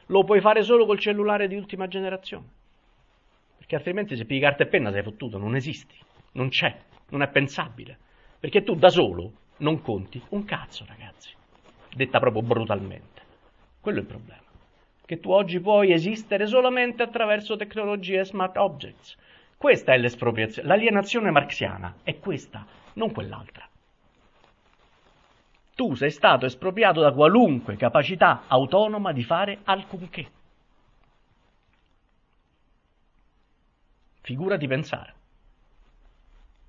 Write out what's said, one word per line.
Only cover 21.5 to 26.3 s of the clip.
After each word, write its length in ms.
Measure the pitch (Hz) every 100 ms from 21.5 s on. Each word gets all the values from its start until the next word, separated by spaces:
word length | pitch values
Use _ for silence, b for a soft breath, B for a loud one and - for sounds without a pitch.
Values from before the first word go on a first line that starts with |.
| - 98 95 92 -
è 160 | - 151
questa, 480 | - 143 - 107 104 B B
non 180 | - 220
quell'altra. 560 | - 101 104 101 - - _ _ _ _ _ _ _ _ _ _ _ _ _ _ _ _ _ _ _ _
Tu 200 | - 247
sei 160 | 127 143
stato 360 | 151 208